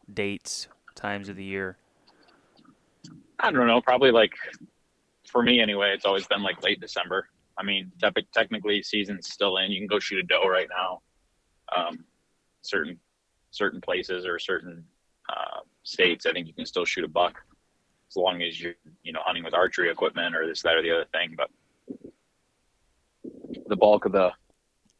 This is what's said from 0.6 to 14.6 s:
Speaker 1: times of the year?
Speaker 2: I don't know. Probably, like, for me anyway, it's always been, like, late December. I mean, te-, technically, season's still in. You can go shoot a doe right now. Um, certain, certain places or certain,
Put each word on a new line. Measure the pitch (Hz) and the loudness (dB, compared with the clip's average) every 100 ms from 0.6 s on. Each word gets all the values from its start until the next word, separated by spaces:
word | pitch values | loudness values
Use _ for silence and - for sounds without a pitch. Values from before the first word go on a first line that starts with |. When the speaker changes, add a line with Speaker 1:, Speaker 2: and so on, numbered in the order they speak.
| - _ - | -12 _ -20
Speaker 1:
times | - 104 101 98 | -10 -8 -6 -8
of | 98 | -12
the | |
year? | 98 98 95 90 _ _ _ _ _ _ _ _ - _ _ _ - - - - | -8 -6 -6 -8 _ _ _ _ _ _ _ _ -20 _ _ _ -20 -20 -18 -2
Speaker 2:
I | - | 0
don't | 147 120 | 4 4
know. | 117 | 4
Probably, | 127 127 135 | 4 6 8
like, | 117 107 - - - - _ _ _ _ _ - | 8 6 2 -14 -16 -20 _ _ _ _ _ -4
for | 123 | 2
me | 120 123 | 4 4
anyway, | 110 101 101 98 | 4 2 0 2
it's | 98 | 0
always | 98 98 | 0 0
been, | 101 | -2
like, | 98 87 | -2 -2
late | 92 95 | -2 -2
December. | 90 - 87 92 - _ _ - | -4 -6 -4 -4 -4 _ _ -10
I | |
mean, | 98 98 92 - | -4 -4 -6 -2
te-, | 107 95 - | 0 0 -2
technically, | 117 110 107 101 104 | 0 0 -2 -2 -2
season's | - 107 98 98 - | 0 -2 -2 -6 -10
still | - 101 95 | -2 0 0
in. | 95 | -2
You | 98 | -4
can | 101 | -2
go | 104 | -2
shoot | - 95 | -2 -4
a | |
doe | 87 90 95 | 0 2 4
right | 92 92 | 2 0
now. | 87 92 90 _ _ _ _ _ _ - 87 | -2 -4 -6 _ _ _ _ _ _ -4 -2
Um, | 85 80 - _ _ _ _ _ | -2 -6 -14 _ _ _ _ _
certain, | - 98 78 87 _ _ _ _ _ | -6 -4 -4 -8 _ _ _ _ _
certain | - 101 95 | -6 -4 -4
places | - 90 90 92 90 | -4 -4 -4 -6 -6
or | 85 | -6
certain, | - 92 | -4 -6